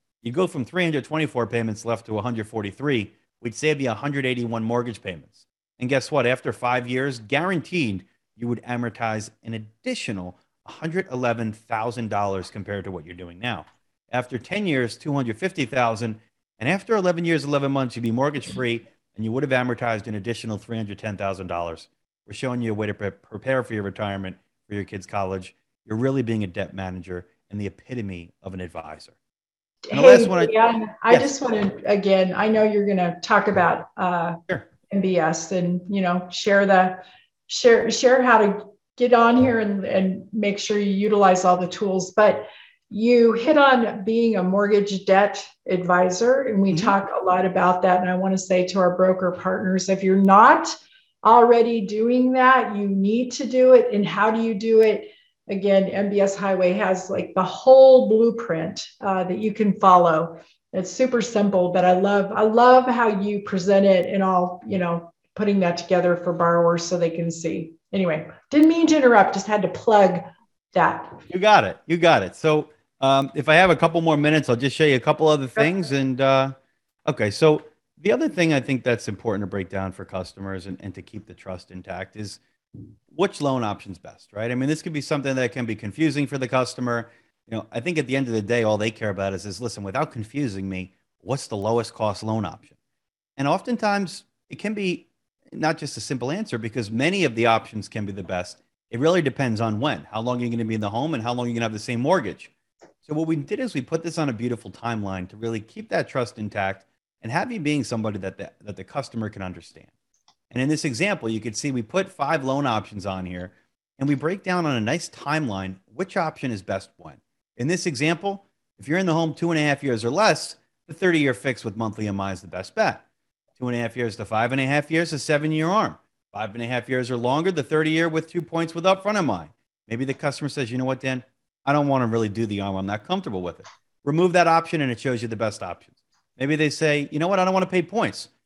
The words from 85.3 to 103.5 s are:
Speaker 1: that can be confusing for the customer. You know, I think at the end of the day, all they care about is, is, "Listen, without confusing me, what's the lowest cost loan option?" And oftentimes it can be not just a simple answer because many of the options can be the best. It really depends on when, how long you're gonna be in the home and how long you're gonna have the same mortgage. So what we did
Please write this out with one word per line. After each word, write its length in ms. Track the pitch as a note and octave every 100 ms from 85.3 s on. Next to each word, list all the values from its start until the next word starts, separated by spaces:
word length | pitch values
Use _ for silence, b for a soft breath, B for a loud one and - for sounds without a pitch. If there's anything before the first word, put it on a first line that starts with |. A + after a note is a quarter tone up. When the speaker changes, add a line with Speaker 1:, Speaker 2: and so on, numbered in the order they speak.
Speaker 1:
that 180 | C3 B2
can 120 | C3
be 100 | A2+
confusing 520 | G#2+ G#2 C#3+ D#3+ C#3 C3+
for 100 | C#3
the 120 | B2+
customer. 600 | C3 B2 - B2 A#2 A2+ b b _ _
You 100 | A2+
know, 100 | -
I 80 | A#2+
think 160 | D#3+ D#3
at 100 | B2
the 80 |
end 120 | C3+ B2
of 80 |
the 80 | A2+
day, 220 | G2+ A#2
all 120 | G#2+ G#2
they 140 | A2+
care 180 | - G#2+
about 240 | F#2+ G2
is, 140 | F#2 G2+
is, 160 | F#2
"Listen, 200 | A#2+ G#2
without 300 | G2 B2+ D#3
confusing 560 | A2+ G#2+ C#3+ C3 F#2+ F#2+
me, 240 | F#2 F2+ _ _ _
what's 260 | G2 C3+ -
the 100 | G#2
lowest 380 | G#2+ A#2 A2
cost 280 | - G#2+ F#2+
loan 220 | A2 A2
option?" 320 | F2 D#2 _ _ _ _ _ _ _ -
And 100 | C#3+
oftentimes 760 | F#3 B3 A#3 G#3+ G3+ F3 - - _ _
it 80 | C#3+
can 160 | G3+
be 340 | G#3 F#3+ - _ _ _ _ _
not 260 | - D#3 D#3
just 180 | D3 A#2
a 40 |
simple 300 | - B2+ B2
answer 280 | F#3+ G#3+ A#2
because 320 | A2 B2+ G#2
many 340 | A2+ D#3 G3
of 100 | D3
the 120 | A2+ A#2
options 420 | A2 - G#2+ -
can 160 | A2
be 80 | G2+
the 100 | G2
best. 400 | F2 F2+ F2+ - _ _ _
It 100 | A#2
really 220 | D#3 F#3
depends 400 | C#3 B2+ B2+ G#2+
on 180 | A2+ G#2
when, 260 | D3 F2 -
how 100 | A2
long 200 | A#2+ B2
you're 100 | A#2+
gonna 160 | A#2 A2
be 80 |
in 60 | A2
the 80 | G2+
home 240 | A#2 D#3
and 80 | C3
how 100 | A#2
long 140 | B2 A#2+
you're 80 |
gonna 100 | A#2
have 80 | A2+
the 60 | G#2
same 220 | C3+ A#2
mortgage. 500 | C#3 F3+ G2+ - - _ _ _ - _
So 140 | -
what 120 | D3+ D#3+
we 100 | D#3+
did 220 | C#3